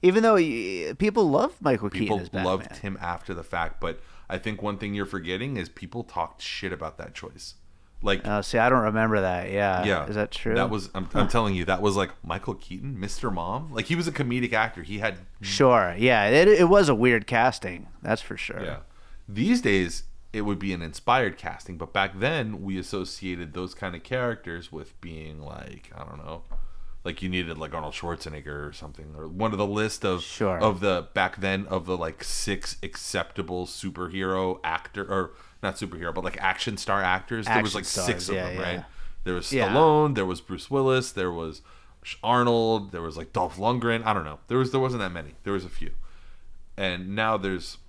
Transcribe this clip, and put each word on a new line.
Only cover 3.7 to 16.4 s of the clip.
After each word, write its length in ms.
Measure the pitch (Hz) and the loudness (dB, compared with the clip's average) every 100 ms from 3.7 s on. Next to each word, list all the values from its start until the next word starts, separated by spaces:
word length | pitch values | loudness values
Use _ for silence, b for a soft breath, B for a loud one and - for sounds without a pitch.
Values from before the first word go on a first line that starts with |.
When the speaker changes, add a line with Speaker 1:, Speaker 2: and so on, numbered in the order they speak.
| - | -2
Speaker 2:
but 180 | 85 80 b b b | -6 -6 b b b
I 80 | 92 | -6
think 240 | 113 104 | -4 -4
one 160 | 104 101 | -4 -4
thing 160 | 104 | -4
you're 120 | 101 95 | -4 -4
forgetting 520 | 98 82 92 127 131 | -6 -4 -4 -4 -4
is 100 | 85 | -6
people 340 | - 90 120 | -10 -12 -10
talked 380 | 113 - 82 - | -8 -4 -6 -6
shit 300 | - - 92 | -12 -8 -6
about 240 | 87 80 - | -6 -8 -10
that 160 | - | -14
choice. 420 | - - - - - - - - - | -12 -14 -14 -16 -18 -20 -20 -20 -4
Like, 200 | 104 98 - | 0 0 2
Speaker 1:
Oh, 140 | 104 | -2
see, 160 | 98 120 | 2 4
I 80 | 117 | 6
don't 140 | 127 | 6
remember 380 | 110 110 110 107 | 4 4 4 4
that. 280 | 95 90 90 | 4 0 -2
Yeah. 340 | 98 101 92 95 | 2 2 2 2
Speaker 2:
Yeah. 200 | 92 71 | 2 0
Speaker 1:
Is 100 | 104 | -2
that 140 | 104 | -2
true? 220 | - 113 | -2 0
Speaker 2:
That 160 | 113 95 | 2 2
was, 200 | 104 95 | -2 -4
I'm, 120 | 95 95 | -6 -2
Speaker 1:
Huh. 140 | 107 | 2
Speaker 2:
I'm 60 | 95 | 4
telling 260 | 120 110 92 | 4 4 2
you, 80 | 87 | 2
that 160 | 92 | 2
was, 140 | 104 98 | 4 2
like, 160 | 92 - | 0 -4
Michael 300 | - 143 - | -6 -6 -4
Keaton, 460 | 104 80 - 135 127 | -8 -10 -10 -8 -6
Mister 320 | 101 - 120 | -6 -4 -2
Mom. 400 | 92 85 113 156 | -2 -2 -4 -6
Like, 120 | 113 110 | -6 -2
he 100 | 170 | 0
was 120 | 165 | 0
a 40 | |
comedic 400 | 147 131 123 120 | 0 0 0 2
actor. 300 | 113 113 90 | 2 2 -2
He 160 | 78 104 | -8 -4
had 200 | 107 95 - - | -2 -4 -12 -12
Speaker 1:
Sure. 540 | 98 - 135 120 92 87 | -6 6 8 8 6 4
Yeah. 280 | 123 117 104 | 6 6 8
It, 220 | 131 | 8